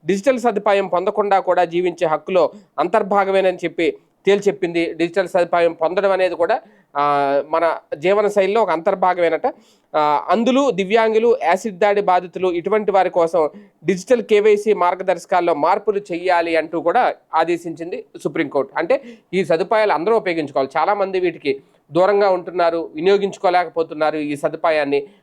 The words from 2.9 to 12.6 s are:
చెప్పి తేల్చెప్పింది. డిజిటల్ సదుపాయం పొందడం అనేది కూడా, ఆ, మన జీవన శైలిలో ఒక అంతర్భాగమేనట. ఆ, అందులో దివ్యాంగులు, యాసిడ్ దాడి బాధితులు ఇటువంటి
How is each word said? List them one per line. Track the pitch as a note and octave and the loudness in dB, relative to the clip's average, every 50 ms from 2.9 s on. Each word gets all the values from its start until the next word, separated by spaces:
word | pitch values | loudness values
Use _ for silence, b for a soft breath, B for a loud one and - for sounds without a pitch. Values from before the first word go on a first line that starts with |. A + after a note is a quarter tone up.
| F3+ A3 G#3 F#3+ G3+ G3+ G3 F#3+ F#3+ G3 F#3+ F#3 F3+ | 0 0 0 2 0 0 2 2 2 2 2 0 -2
చెప్పి | F3+ F3 E3+ - - F3 D3+ - - _ _ _ _ _ | -2 -6 -8 -4 -2 -2 -2 -2 -4 _ _ _ _ _
తేల్చెప్పింది. | F#3+ G3 G#3 G3+ G3+ F3+ - - E3+ E3+ E3+ E3 E3 - | 2 2 2 2 -2 -2 -2 -4 -4 -2 -2 -2 -2 -2
డిజిటల్ | D#3 E3+ F3 E3+ G3+ F#3 E3+ | -4 -4 -2 0 -2 -4 0
సదుపాయం | - F#3 F3 E3+ - F3 E3+ E3+ E3 | 0 -2 0 2 2 2 2 2 0
పొందడం | - D#3+ D#3+ F3+ F#3+ G3 G3 F#3+ | 0 -4 -2 0 0 0 0 2
అనేది | F#3 F#3 F#3 F3 | 2 0 0 0
కూడా, | D#3+ F3 F3 A3 D4 - b b b b b _ | 0 0 0 0 -2 -2 b b b b b _
ఆ, | C#3+ C#3+ D3 D3 C#3+ C#3+ C#3 C#3 C#3+ C#3+ D3+ | -2 0 2 2 0 0 0 0 0 -2 0
మన | D#3 E3 E3 E3 D3 - _ _ - | -2 0 0 0 -2 -2 _ _ -12
జీవన | D3 C#3+ F3+ G3+ G#3 G#3 G3+ | -4 0 0 2 2 2 0
శైలిలో | G#3 G#3 F#3+ G3 G3+ A3+ A3 | 2 0 0 2 2 0 0
ఒక | F#3 | 0
అంతర్భాగమేనట. | D#3+ E3 E3 G#3 F#3+ F#3 F#3+ F#3 F3+ F3+ F3 E3 D#3+ D3+ - A3+ A3 b b b b b b b - | -2 -2 0 -2 -2 0 0 0 0 2 0 0 0 0 -4 -4 -6 b b b b b b b -2
ఆ, | D#3 D3+ D3+ D3 C#3+ E2+ C3+ | 0 2 2 0 0 0 0
అందులో | F3 G#3+ A#3+ B3 B3+ C4 C#4+ C4+ | 0 2 2 2 2 2 2 2
దివ్యాంగులు, | F#3+ F3 G3 F#3 G#3+ A#3 A3+ A3 A3 A3 A3+ A#3+ A3+ - - | 0 -2 -4 0 2 2 2 4 2 2 2 2 2 2 2
యాసిడ్ | D#3 F3 F#3+ - A#3 G3 E3+ | 0 0 0 -2 -8 -4 0
దాడి | G#3+ G#3 G#3 G3+ | 0 2 2 2
బాధితులు | G3 F3+ F3+ F3+ F3+ F3+ _ F#3 F3+ F#3 | 2 2 2 0 0 -4 _ -4 -2 -2
ఇటువంటి | F3 E3+ | -2 -2